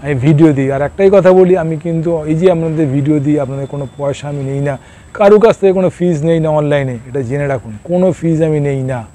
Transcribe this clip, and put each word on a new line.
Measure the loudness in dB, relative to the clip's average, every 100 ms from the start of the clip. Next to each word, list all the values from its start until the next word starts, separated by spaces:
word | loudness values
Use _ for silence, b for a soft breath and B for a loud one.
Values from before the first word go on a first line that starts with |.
আমি | -4
ভিডিও | 0 2 4 4
দিই। | 4 -2
আর | -2
একটাই | -4 2 4
কথা | 6 6
বলি, | 4 4 2
আমি | 0 -4
কিন্তু | -4 -4 -2 -4
এই | -2
যে | 0 2
আপনাদের | 2 -2 -2 0
ভিডিও | 0 0 0
দিই, | 0 -2
আপনাদের | -2 -6 -8
কোনো | -10 -12 -6
পয়সা | -6 -6 -8
আমি | -8
নেই | -6 -4
না, | -4 -6 B B B
কারো | 0 4 6
কাছ | 4 2
থেকে | 0
কোনো | 2 -2
ফিজ | -2 -2 0
নেই | 0 0
না | 0
অনলাইনে, | 0 0 -2 -2 -8 -8
এটা | -8
জেনে | -6 -4 -4
রাখুন, | -6 -8 -16
কোনো | -6 -2 0
ফিজ | -2 -2 0
আমি | 0 0
নেই | -2 -4
না। | -4 -6 -10